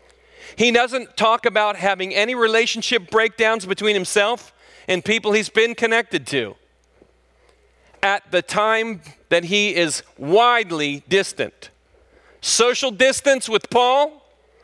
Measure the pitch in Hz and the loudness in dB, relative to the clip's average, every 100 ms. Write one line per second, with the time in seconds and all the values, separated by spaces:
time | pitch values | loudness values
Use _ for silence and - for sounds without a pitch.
0 | _ _ _ - - - 240 233 240 254 | _ _ _ -20 -12 -2 2 2 0 -4
1 | 220 - 220 233 233 208 208 190 190 185 | -8 0 2 2 0 0 0 0 -2 -2
2 | 190 196 220 254 226 220 226 226 - 240 | -2 -2 -2 0 2 2 0 -4 -2 -4
3 | 170 220 226 - 220 226 185 180 214 202 | 0 0 0 0 0 0 -4 -4 -2 -2
4 | 185 208 208 240 - _ _ - - 185 | 0 0 0 -2 -10 _ _ -12 -4 -2
5 | - 220 208 214 - 220 233 233 226 226 | 0 -2 0 0 0 0 0 0 0 0
6 | - 170 127 135 104 - _ _ _ _ | -2 -6 -4 -4 -4 -10 _ _ _ _
7 | _ _ _ _ _ _ _ _ _ _ | _ _ _ _ _ _ _ _ _ _
8 | 196 202 - 175 175 196 214 220 226 190 | -2 -2 -2 -4 -2 0 0 0 -2 -8
9 | - - - 170 170 202 208 165 160 - | -16 -20 -2 -2 0 0 0 0 -2 -4
10 | - - 139 202 240 240 190 160 143 143 | -10 -12 0 4 4 2 -2 -4 -4 -8
11 | - 190 185 - 113 - - _ _ _ | -2 0 0 -6 -8 -10 -20 _ _ _
12 | _ _ _ _ - - 240 247 262 196 | _ _ _ _ -2 2 2 0 -4 2
13 | 262 254 285 262 - 214 - 240 247 269 | 2 2 0 0 0 -4 0 2 4 2
14 | 294 302 _ _ _ _ | 0 -4 _ _ _ _